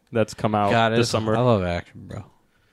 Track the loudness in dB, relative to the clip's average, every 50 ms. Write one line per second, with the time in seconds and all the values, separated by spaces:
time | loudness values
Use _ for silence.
0 | _ _ -2 -2 -2 -2 -4 -4 -2 0 0 2 2 2 2 4 2 2 2 2
1 | 0 0 0 -2 0 0 0 2 4 4 2 2 2 0 -2 -4 -6 -10 -18 -20
2 | -16 -14 -14 -14 -14 -16 _ _ _ _ _ _ _ _